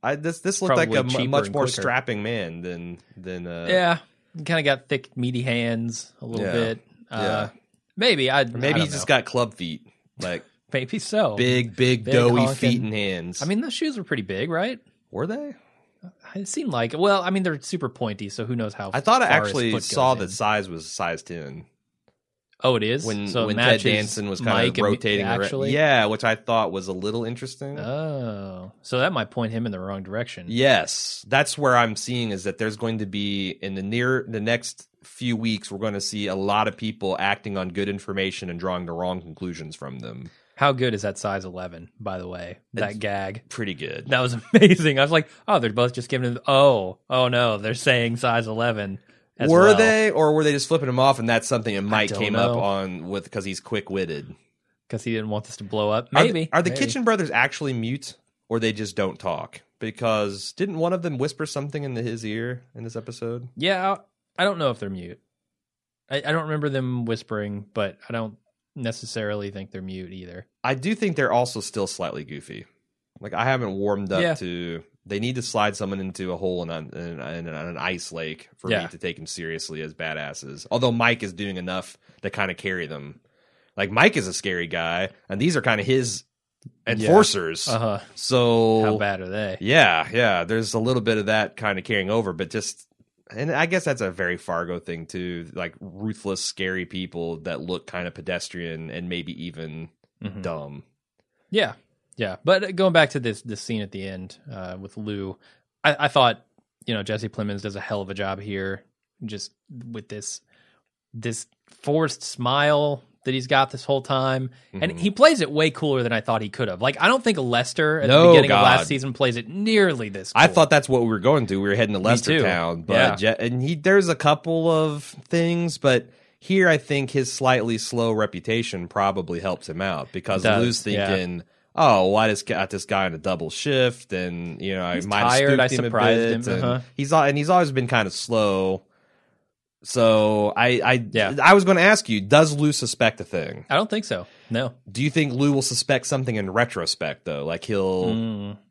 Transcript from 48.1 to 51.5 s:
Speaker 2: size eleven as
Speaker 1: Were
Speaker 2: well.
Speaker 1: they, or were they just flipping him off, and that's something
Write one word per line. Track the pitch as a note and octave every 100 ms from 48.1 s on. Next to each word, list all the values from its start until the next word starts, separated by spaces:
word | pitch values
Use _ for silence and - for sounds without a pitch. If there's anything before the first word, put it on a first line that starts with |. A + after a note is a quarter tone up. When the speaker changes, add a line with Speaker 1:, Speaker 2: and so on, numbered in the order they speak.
| A#2
Speaker 2:
size | B2+ A#2 A2
eleven | A2 A#2+ A2 G2+ G2 _ _ _ _
as | C#3+
Speaker 1:
Were | E3 G3+
Speaker 2:
well. | G#3
Speaker 1:
they, | A3 A3 A3
or | - D#3
were | D3+ D3+
they |
just | C#3+ -
flipping | D#3+ C3+
him | B2+
off, | C3+ C3
and | A#2
that's | A#2
something | A#2